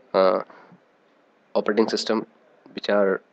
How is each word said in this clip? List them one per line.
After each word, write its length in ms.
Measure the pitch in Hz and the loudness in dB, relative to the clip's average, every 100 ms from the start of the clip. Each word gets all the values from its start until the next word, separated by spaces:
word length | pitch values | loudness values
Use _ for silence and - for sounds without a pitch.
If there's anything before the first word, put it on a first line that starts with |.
| _ | _
uh, 280 | 98 95 95 - - - - _ _ _ _ _ _ _ 107 | 2 2 2 -4 -18 -20 -20 _ _ _ _ _ _ _ -4
operating 320 | 101 107 107 | -2 0 0
system 300 | 104 - 110 - _ _ _ - | -2 -4 -4 -6 _ _ _ -18
which 160 | - - | -10 -2
are 280 | 104 98 95 _ | 0 0 -2 _